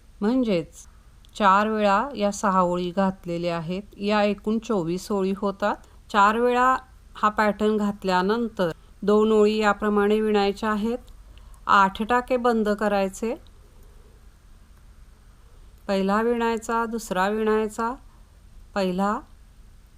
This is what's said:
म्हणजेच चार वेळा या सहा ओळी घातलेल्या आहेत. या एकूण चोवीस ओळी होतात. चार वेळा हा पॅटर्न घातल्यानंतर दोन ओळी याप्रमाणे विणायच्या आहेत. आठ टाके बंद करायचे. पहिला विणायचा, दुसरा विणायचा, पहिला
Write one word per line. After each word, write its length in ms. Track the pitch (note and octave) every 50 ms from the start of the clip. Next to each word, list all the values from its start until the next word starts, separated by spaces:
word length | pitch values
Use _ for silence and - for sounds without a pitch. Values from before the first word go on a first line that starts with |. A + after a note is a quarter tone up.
| - - - -
म्हणजेच 640 | G3+ G#3 B3 C4 B3+ A3+ G3 E3+ D3+ - - - - - - - - - - - - - -
चार 320 | - G#3+ G3 F#3 G3+ G#3+
वेळा 420 | A3 A3 G#3+ G#3 G3+ G3 G3+ A#3+ C#4+ C4+
या 160 | G#3+ G3+ G3+
सहा 300 | G3+ - - G#3 F#3 F#3+
ओळी 280 | F3+ F3 F3 F3+ F3+ F3+
घातलेल्या 680 | E3+ G3 G3 F#3+ F#3+ - - F3 E3+ E3+ E3+ F3 E3+
आहेत. 260 | E3+ D#3+ D#3+ F3+ F#3+ G#3 - -
या 240 | - G3 G3+ G#3+ G#3+ G#3
एकूण 340 | G#3 G3+ G3+ - G#3+ A3 A3+
चोवीस 520 | A3+ - A3+ G3 D#3+ D#3+ F3 F#3 - -
ओळी 220 | G#3+ G3 F#3 F#3+ G3
होतात. 380 | F#3+ - G3+ G3 G3 G#3 G#3 C4+ - - - - - - -
चार 260 | - G#3+ G3 G#3 A3
वेळा 380 | A#3 A#3+ B3 B3 B3 B3 B3+ C4 - - - - - - - -
हा 140 | - - G#3+
पॅटर्न 480 | G#3 - G#3+ G#3+ G3+ G3+ G#3+ G#3+ G#3+
घातल्यानंतर 920 | G#3 G#3 G3+ G3+ - - F#3+ F#3 F3+ F#3 G3 G#3+ A#3+ A#3+ A3 - - F#3 E3 D#3 - - - - -
दोन 300 | - G3 G#3 G#3+ G#3+ A3
ओळी 240 | A3 G#3+ G#3 G#3 G#3+
याप्रमाणे 600 | G#3+ G#3+ G#3 G3+ G#3 G#3+ G#3+ G#3 G#3 G3+ G#3 G#3+ A3
विणायच्या 520 | A3 G#3+ G#3 G3+ G3+ G3+ G3 G3 - A3
आहेत. 260 | G#3+ G#3 G3+ A3+ A#3+ B3+ - - - - - - - - - - - - -
आठ 340 | - - G3+ G3 F#3+ F#3+ -
टाके 360 | A3 G#3 A#3+ B3 B3 - B3+
बंद 320 | B3 A#3+ B3 A#3 A3+ G#3+ G#3
करायचे. 640 | G#3 G#3 A3 G#3 G3+ G3 G3 F#3+ F#3+ - A#3 A3+ C4 E4+ - - - - - - - - - - - - - - - - - - - - - - - - - - - - - - - - - - - - - - - - - - - - - - - - -
पहिला 340 | - G3+ G3 F#3+ F#3+ G3 G#3+
विणायचा, 640 | A3+ A#3+ A#3+ A#3 A#3 A3+ A#3 A3 A3+ - A#3 A3+ A#3
दुसरा 420 | A3+ A#3 A3+ - - F#3+ F#3 F#3
विणायचा, 640 | G3+ G#3+ A3 A3 G#3+ G#3+ G#3+ A3 G#3 G#3+ - A#3 A#3 B3+ - - - - - - - - - - - - - - - -
पहिला 440 | G3+ G3 F#3 F3+ F3+ G3 G3+ G#3+ C4 D#4 - - - - - - - - - - - - - -